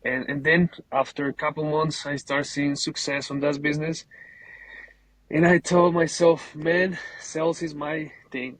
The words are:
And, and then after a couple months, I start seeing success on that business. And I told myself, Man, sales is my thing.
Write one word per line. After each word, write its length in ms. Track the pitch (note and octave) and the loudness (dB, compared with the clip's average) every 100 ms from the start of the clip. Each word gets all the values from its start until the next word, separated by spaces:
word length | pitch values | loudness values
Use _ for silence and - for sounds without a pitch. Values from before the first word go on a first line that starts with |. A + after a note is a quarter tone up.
And, 220 | B2 B2+ - | -2 -4 -2
and 160 | C#3+ | -4
then 260 | C#3 E3 F3 - - | 2 4 4 0 -6
after 360 | C3 C3+ - C#3+ | -2 -2 -2 -4
a 60 | |
couple 300 | C#3 D3+ D3+ | -2 -4 -4
months, 420 | D3+ D3+ D#3+ D3+ D3 | -2 0 0 -2 -6
I 100 | C#3+ | -8
start 300 | - C#3 D3 | -2 -4 -2
seeing 300 | - C#3+ C#3+ | -2 -2 0
success 540 | - D#3 - C#3 C3+ | -4 -4 -4 -4 -4
on 100 | C#3 | -2
that 220 | C#3+ C#3+ | 0 0
business. 440 | D3 D3+ D#3 D#3+ - - - - - - - - - _ _ _ _ | 0 0 -2 -6 -8 -20 -20 -20 -20 -20 -20 -20 -20 _ _ _ _
And 160 | - E3+ | 2 6
I 120 | F3 | 6
told 360 | - F3 F3 | 4 4 4
myself, 640 | E3+ E3 - E3+ D#3+ - D3+ | 4 0 4 4 4 0 -8
Man, 420 | D#3 F3 F#3 F3 - - | 0 2 2 -2 -10 -14
sales 420 | - - D#3+ E3 | -10 -4 -2 -2
is 120 | E3 | -4
my 380 | D3 D3 D#3 D#3 - _ | -6 -6 -6 -8 -12 _
thing. 280 | C3+ B2+ | -8 -8